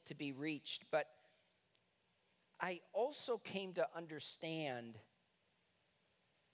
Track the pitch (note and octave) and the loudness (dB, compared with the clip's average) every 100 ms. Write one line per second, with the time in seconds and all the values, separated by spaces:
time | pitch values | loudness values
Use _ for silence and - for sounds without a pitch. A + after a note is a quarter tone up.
0 | - D3+ C#3+ C3 D#3 D3 - - - D#3 | -8 -2 -2 0 0 0 -2 -4 4 4
1 | - - - - _ _ _ _ _ _ | 4 -4 -20 -20 _ _ _ _ _ _
2 | _ _ _ _ _ - F3 F3 - G3 | _ _ _ _ _ -2 -2 -2 -2 2
3 | B3+ C#4+ - A3+ - G3 F#3 F3+ D#3+ E3 | 2 0 -2 -2 -2 -4 0 2 2 0
4 | E3+ D3+ - - D#3+ D#3+ D3 B2 A#2 A2 | -6 -6 -8 -4 -2 0 0 -2 -6 -10
5 | - _ _ _ _ _ _ _ _ _ | -16 _ _ _ _ _ _ _ _ _
6 | _ _ _ _ _ | _ _ _ _ _